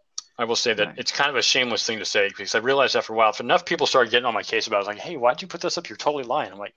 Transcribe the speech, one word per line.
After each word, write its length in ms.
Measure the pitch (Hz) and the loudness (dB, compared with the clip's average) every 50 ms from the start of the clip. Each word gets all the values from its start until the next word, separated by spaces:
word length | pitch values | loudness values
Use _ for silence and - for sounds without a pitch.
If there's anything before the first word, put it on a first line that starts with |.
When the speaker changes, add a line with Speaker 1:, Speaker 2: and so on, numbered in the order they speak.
| _ _ _ - - _ _ - | _ _ _ -16 -16 _ _ -6
Speaker 1:
I 80 | 120 | -4
will 100 | 113 117 | -2 -2
say 180 | 110 - 120 110 | 0 0 0 2
that 160 | 101 104 95 | 2 0 -2
Speaker 2:
Nice. 60 | 90 - | -2 -6
Speaker 1:
it's 120 | 120 - | -6 -4
kind 180 | - - 143 143 | -2 0 0 0
of 60 | 143 | 0
a 60 | 123 | 0
shameless 440 | 127 - - 139 127 123 113 101 - | 2 2 2 2 2 0 0 -2 -2
thing 140 | - 113 107 | -2 -4 -4
to 60 | 101 | -4
say 240 | - - 110 101 98 | -2 0 2 2 0
because 240 | 101 - 101 92 - | -2 -6 -6 -2 -2
I 40 | 113 | 0
realized 360 | 110 127 135 139 135 117 - | 2 2 2 4 4 4 2
after 160 | 117 107 - | 0 -2 0
a 40 | 113 | 2
while, 160 | 110 113 107 | 4 4 4
if 80 | 107 - | 4 0
enough 240 | 123 120 165 175 - | 0 2 2 2 2
people 220 | - 175 160 147 120 | 0 -2 0 2 4
started 220 | - 135 120 110 | 4 4 4 6
getting 140 | 113 123 123 | 4 2 2
on 80 | 123 113 | 2 0
my 100 | 104 92 | -2 -2
case 240 | - - 113 107 113 | -2 -2 -2 0 0
about 100 | 110 101 | 0 0
it, 0 | |
I 40 | |
was 60 | 101 101 | 0 -2
like, 100 | 104 104 | -4 -8
"Hey, 180 | 95 - 180 143 | -8 -10 -4 0
why'd 240 | 117 120 127 170 | 2 2 2 2
you 60 | - 175 | -2 -10
put 100 | - 160 | -8 -6
this 160 | - 175 - 175 | -6 -4 -4 -6
up? 120 | - - | -8 -8
You're 80 | 107 - | -10 -6
totally 260 | - 151 147 147 131 | -4 -2 -2 -2 -2
lying." 260 | 113 127 151 135 101 | -2 -2 -2 -2 -4
I'm 80 | 95 98 | -8 -12
like, 140 | 101 - _ | -12 -10 _